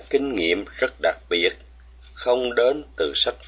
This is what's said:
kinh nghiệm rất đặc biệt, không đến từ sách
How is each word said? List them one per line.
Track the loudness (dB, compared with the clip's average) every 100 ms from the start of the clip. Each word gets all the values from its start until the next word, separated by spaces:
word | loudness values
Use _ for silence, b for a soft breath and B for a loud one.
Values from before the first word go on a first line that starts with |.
| 0
kinh | -2 0 -2
nghiệm | 0 0 -2 -4
rất | -4 0
đặc | -2 -2 -4
biệt, | 0 0 -2 -12 -20 -20 -20 -20 -6
không | 0 2 2 2
đến | 2 2 -6 -4
từ | -2 0
sách | -2 -4